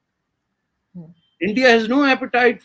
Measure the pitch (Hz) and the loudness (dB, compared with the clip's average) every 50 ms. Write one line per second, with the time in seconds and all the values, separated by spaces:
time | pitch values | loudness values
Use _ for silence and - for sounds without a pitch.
0 | _ _ _ _ _ _ _ _ _ _ _ _ _ _ _ _ _ _ - 180 | _ _ _ _ _ _ _ _ _ _ _ _ _ _ _ _ _ _ -20 -20
1 | 160 156 - _ _ _ _ - 170 196 208 254 262 254 233 226 226 214 247 285 | -20 -20 -20 _ _ _ _ -8 -6 -6 -2 0 2 4 4 2 2 0 0 0
2 | 285 277 254 - 254 - - 240 247 240 240 - - | 2 0 0 -2 -4 -4 -2 0 0 0 0 -2 -6